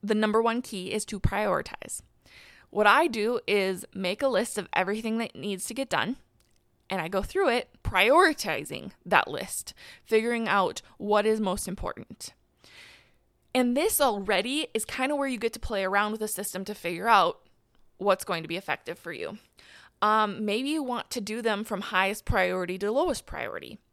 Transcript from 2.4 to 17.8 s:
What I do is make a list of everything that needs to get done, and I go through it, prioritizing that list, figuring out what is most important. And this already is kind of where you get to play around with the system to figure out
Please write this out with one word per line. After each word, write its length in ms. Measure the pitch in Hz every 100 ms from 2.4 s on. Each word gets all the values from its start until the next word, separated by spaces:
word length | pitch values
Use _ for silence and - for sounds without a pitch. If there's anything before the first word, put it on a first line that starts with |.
| - - _
What 160 | - 208
I 200 | 240 339
do 320 | 220 208 247 -
is 380 | 202 190 185 -
make 300 | - 185 208
a 40 | 269
list 300 | 208 233 -
of 100 | 185
everything 460 | - 185 214 220 226
that 160 | 233 -
needs 300 | 170 190 -
to 80 |
get 160 | 233 269
done, 280 | 160 117 269 _ _ _ _ _ _ _
and 120 | 190
I 60 | 165
go 140 | 190
through 280 | 202 381 359
it, 200 | 240 - _
prioritizing 1080 | - 190 208 302 359 294 202 147 147 - - - -
that 220 | 170 -
list, 460 | 147 - - - - - -
figuring 440 | _ 220 226 233 226
out 340 | 196 185 - - -
what 280 | 202 208 208
is 140 | 220
most 280 | 208 190 -
important. 680 | 214 175 - - 208 - _ _ _ - - - - _ _ _ _ _
And 220 | 254 247 247
this 240 | 370 -
already 680 | 277 208 196 196 214 285 311
is 120 | 220 -
kind 260 | - 262
of 60 | 294
where 100 | 277
you 100 | 247
get 160 | 226
to 60 | -
play 240 | - 208
around 280 | 190 202 208
with 100 | 214
the 60 | 214
system 360 | - 202 185 190
to 100 | 208
figure 320 | 175 175 214
out 320 | 214 170 - _ _ _ _